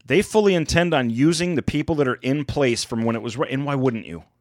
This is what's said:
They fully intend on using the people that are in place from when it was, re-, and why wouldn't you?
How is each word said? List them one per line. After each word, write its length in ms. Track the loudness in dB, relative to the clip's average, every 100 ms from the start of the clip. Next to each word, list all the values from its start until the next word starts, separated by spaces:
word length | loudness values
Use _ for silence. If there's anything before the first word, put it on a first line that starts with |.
They 180 | 0 2
fully 340 | 4 2 2 0
intend 360 | 2 2 2
on 160 | 2 0
using 460 | 2 2 2 0
the 80 | -2
people 320 | -2 -2 -2
that 140 | 0 0
are 80 | -2
in 280 | -2 -2
place 380 | -2 0 0 0
from 200 | -2 -2
when 100 | -2
it 80 | -2
was, 140 | -6 -6
re-, 120 | -4
and 160 | -4
why 120 | -2 0
wouldn't 280 | 0 -2 -6
you? 180 | -14 -16 _